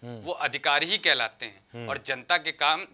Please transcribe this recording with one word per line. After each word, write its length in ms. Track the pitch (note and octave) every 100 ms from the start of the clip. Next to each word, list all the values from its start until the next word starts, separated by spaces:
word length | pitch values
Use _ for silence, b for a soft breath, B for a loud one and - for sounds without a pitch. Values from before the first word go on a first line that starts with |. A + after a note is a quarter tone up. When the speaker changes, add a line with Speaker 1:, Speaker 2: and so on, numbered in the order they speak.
Speaker 1:
हम्म। 180 | A#2+ A#2
Speaker 2:
वो 100 | B2
अधिकारी 540 | F3+ D3 C#3 D3 C#3+ D#3+
ही 120 | G#3
कहलाते 480 | E3 C3+ A2+ - A#2
हैं, 140 | G2+ _
Speaker 1:
हम्म। 140 | A#2+ A#2
Speaker 2:
और 120 | C3+ -
जनता 300 | C3 B2 F3
के 160 | D#3+
काम, 320 | D3+ D3 D#3 G3